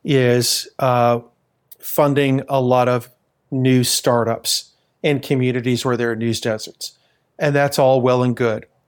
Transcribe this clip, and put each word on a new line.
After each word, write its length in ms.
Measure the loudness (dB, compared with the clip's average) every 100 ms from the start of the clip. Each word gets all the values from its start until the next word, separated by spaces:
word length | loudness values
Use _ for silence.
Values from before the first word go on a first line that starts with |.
is, 680 | -2 2 4 2 0 -4 -6 -4
uh, 400 | 0 2 2 0 -4 _ _ _ _ -20
funding 640 | -8 0 2 2 0 0 -2
a 120 | -2
lot 260 | 2 2 2
of 220 | 0 -4 _ _ _ -8
new 320 | -2 2 2
startups 880 | 2 0 0 0 0 -4 -4 -6 -6 _ _ _
in 160 | -4 -2
communities 680 | -2 -2 0 -2 -2 -2 -2
where 120 | -2
there 140 | -2
are 40 | -2
news 260 | -4 -4
deserts. 560 | -4 -6 -8 -16 -16 -18 _ _ _ -6
And 160 | -2 0
that's 240 | 0 2
all 220 | 2 4
well 220 | 2 2
and 120 | 0 0
good. 300 | -2 -4 -8 _